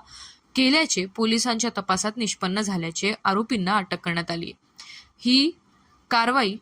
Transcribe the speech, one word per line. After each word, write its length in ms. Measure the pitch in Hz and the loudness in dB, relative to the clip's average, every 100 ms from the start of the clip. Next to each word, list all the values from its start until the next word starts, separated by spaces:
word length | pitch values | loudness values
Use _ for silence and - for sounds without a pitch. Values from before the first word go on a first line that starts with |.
| - - - - _ - | -2 -20 -20 -20 _ 0
केल्याचे 500 | 262 302 311 - 190 | 4 4 2 -2 -4
पोलिसांच्या 640 | - 226 226 247 226 226 214 | -2 0 2 0 -2 -2 -4
तपासात 340 | 190 185 214 233 | -2 0 -2 -2
निष्पन्न 440 | 208 - 185 196 | -4 -4 -4 -2
झाल्याचे 520 | 208 185 165 - 196 - | -2 -2 -4 -4 -4 -2
आरोपींना 540 | 196 190 226 233 180 208 | 0 0 0 0 0 0
अटक 280 | 185 175 175 | -2 -6 -4
करण्यात 260 | 170 170 | -4 -4
आली. 200 | 170 170 - _ - - - - _ | -6 -8 -12 _ -20 -20 -20 -20 _
ही 320 | 240 262 302 - _ _ _ _ - | 2 4 2 -2 _ _ _ _ -2
कारवाई 440 | 240 233 247 208 214 | 2 2 2 2 -2